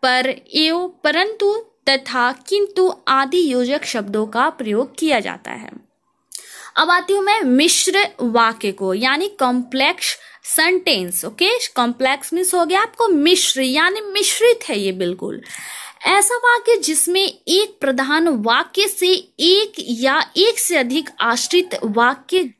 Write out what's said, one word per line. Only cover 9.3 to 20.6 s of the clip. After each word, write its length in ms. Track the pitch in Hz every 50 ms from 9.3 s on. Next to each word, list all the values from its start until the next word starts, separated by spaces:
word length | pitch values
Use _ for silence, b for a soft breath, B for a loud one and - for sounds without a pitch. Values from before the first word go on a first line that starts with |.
| 403 - 269 254 247 254 247 247 - 262 269 294 359 - - - - B B B B B B
सेंटेंस, 800 | - - - 311 339 370 370 370 - 294 202 180 175 180 - -
ओके, 260 | 220 220 - 339 381 466 494 - - -
कॉम्प्लेक्स 560 | - 240 233 240 240 262 262 269 269 269 - -
मीन्स 220 | 339 370 370 -
हो 100 | 359 339
गया 160 | 311 359 381
आपको 280 | 427 453 - - 466 440
मिश्र, 520 | 370 294 285 320 370 370 - - - 262
यानी 400 | 262 262 254 294 320 359 381 440
मिश्रित 680 | 427 403 381 403 403 403 - - 427 480 480 466 - -
है 100 | 294 208
ये 140 | 202 190 190
बिल्कुल। 500 | 185 190 175 180 185 - 202 - - - B B B B B B B B B B B B
ऐसा 300 | - 359 403 392 - 480
वाक्य 400 | 480 494 494 480 480 - - 466
जिसमें 500 | 403 330 - 320 294 - - 349 381 392 381 - - _ -
एक 280 | 330 370 427 415 - _
प्रधान 480 | - 277 262 247 269 262 294 311 330 339
वाक्य 600 | 302 233 208 226 233 262 330 - _ 370 403 403
से 240 | 370 - 359 359 370 - - _ _ -
एक 320 | 262 339 370 403 440 415 - -
या 540 | - - 247 226 247 269 269 311 - - -
एक 220 | - 370 453 453
से 180 | -